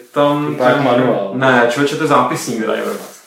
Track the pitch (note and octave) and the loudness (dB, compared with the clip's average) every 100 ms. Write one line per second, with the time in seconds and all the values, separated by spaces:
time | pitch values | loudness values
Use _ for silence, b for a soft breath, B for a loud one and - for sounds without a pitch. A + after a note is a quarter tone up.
0 | - - C#3+ D3 D3 C#3 B2 A#2+ C3 A#2+ | -6 0 0 0 -2 0 2 2 2 2
1 | B2+ G#2+ - B2+ C3 B2 A#2+ B2 C#3+ C#3+ | 2 0 -4 -2 2 4 2 2 -2 0
2 | A#2+ C3 B2+ D#3 - A2+ A2 G#2+ G#2 G2+ | 0 2 0 -4 -6 -4 -4 -4 -4 -8
3 | - - | -12 -18